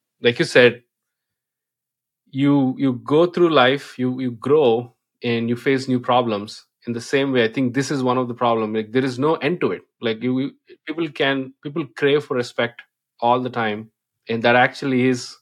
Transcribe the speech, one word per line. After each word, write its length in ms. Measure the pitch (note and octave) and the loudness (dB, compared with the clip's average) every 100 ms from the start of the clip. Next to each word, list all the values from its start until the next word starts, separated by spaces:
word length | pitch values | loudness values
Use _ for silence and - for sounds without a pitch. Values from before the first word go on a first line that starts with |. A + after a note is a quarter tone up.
| _ _ | _ _
like 160 | A#2+ A#2+ | -2 0
you 80 | D#3 | 2
said, 360 | C#3 B2 A#2+ _ _ _ _ _ _ _ _ _ _ _ _ _ _ _ | 6 6 4 _ _ _ _ _ _ _ _ _ _ _ _ _ _ _
you, 440 | C3+ C#3+ C#3+ C3 C3 | 0 2 4 2 0
you 160 | C#3 | -2
go 320 | A#2+ A2+ D3+ F3 | -2 0 2 2
through 240 | F3+ F3 | 4 4
life, 480 | D3 B2 C#3+ - - | 4 4 2 -4 -6
you, 200 | B2+ B2+ | -4 -4
you 120 | B2+ | -6
grow 640 | A#2+ C3 D3+ C3 A2+ A#2+ _ _ _ | -6 0 4 4 2 -2 _ _ _
and 280 | A#2+ A#2 A#2 | -4 -2 -2
you 60 | A#2 | -2
face 320 | C#3+ C3+ C3 | 0 -2 0
new 120 | B2 | -2
problems. 640 | B2 B2 A#2+ G#2 G#2+ - _ _ - | 0 0 0 -4 -6 -14 _ _ -10
In 80 | |
the 60 | A#2 | -10
same 300 | - C#3 C#3 | -4 -2 0
way, 140 | B2+ | 2
I 80 | A2 | 0
think 220 | C#3 B2 | 0 -2
this 160 | B2 C3+ | -2 -2
is 120 | C#3+ | -2
one 140 | B2+ B2 | 0 0
of 100 | B2 | -2
the 80 | |
problem. 380 | A#2 A#2+ A2+ G#2+ | -2 0 0 -2
Like, 180 | A2 G#2+ | -4 -2
there 140 | B2+ | -2
is 140 | C3+ A#2+ | -2 0
no 160 | D3 | -2
end 260 | E3 F3+ F3 | 0 -2 -2
to 100 | B2 | -2
it. 100 | F2 - _ | -4 -12 _
Like, 220 | A#2 A2 | -6 -4
you, 160 | B2 B2+ | -4 -2
you, 140 | C3+ - _ - - | -4 -10 _ -18 -10
people 200 | D#3 D#3+ | -6 -6
can, 420 | C#3 C#3 C#3 C3 - | -2 -2 -2 -6 -12
people 240 | D3+ D3+ D#3 | -10 -8 -10
crave 300 | - C#3+ D3+ | -2 0 2
for 100 | D3 | 0
respect 460 | B2+ A#2+ - A#2 - - _ _ _ | -4 -4 -4 -4 -6 -20 _ _ _
all 180 | A#2+ B2 | 2 2
the 120 | B2+ | 0
time, 400 | A#2+ A2 G#2+ A2 _ _ _ - | -4 -4 -6 -10 _ _ _ -8
and 120 | A#2 | 0
that 120 | A#2+ B2 | 4 4
actually 500 | C3+ - C#3+ B2+ B2+ | 4 0 -2 2 2
is 300 | B2 - - | 0 -6 -18